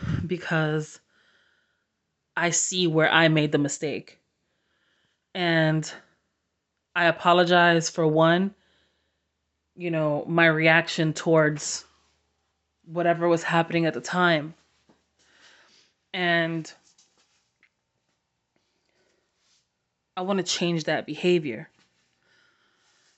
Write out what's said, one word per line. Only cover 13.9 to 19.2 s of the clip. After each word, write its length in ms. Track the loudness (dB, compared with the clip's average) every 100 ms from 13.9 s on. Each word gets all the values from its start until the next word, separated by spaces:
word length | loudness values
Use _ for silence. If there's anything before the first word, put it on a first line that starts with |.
the 80 | -4
time. 520 | -6 0 2 0 -4 -16 _ _ _ _ _ _ _ _ -20 _ _ _ _ _ _
And 580 | -4 0 0 0 -4 -8 -20 _ _ _ _ _ _ _ _ _ _ _ _ _ _ _ _ _ _ _ _ _ _ _ _